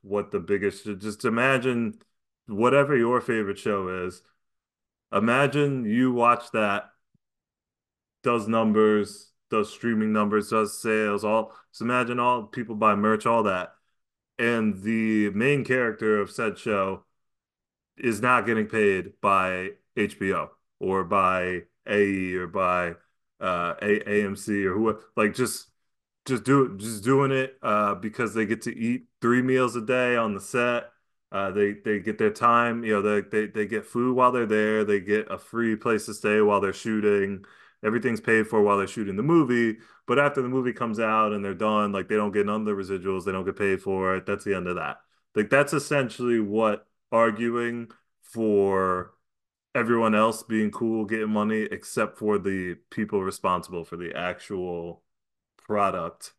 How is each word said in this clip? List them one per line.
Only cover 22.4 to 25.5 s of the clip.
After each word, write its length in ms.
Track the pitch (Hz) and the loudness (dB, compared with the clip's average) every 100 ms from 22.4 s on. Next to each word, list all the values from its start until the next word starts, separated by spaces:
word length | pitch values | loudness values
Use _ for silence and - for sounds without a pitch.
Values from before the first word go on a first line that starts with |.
| 87 | -4
by, 480 | 95 90 90 87 85 _ _ _ _ | -2 0 0 -2 -6 _ _ _ _
uh, 340 | 92 87 87 85 | -4 -2 -4 -4
A-, 260 | 104 104 104 | 0 0 2
A 160 | 104 | -2
M 120 | 101 98 | -2 -6
C 280 | - 101 | -4 -2
or 100 | 95 | 0
who, 260 | 95 110 107 - - | 0 0 -2 -6 -2
like, 180 | 107 | 0
just, 320 | 110 120 | 0 -4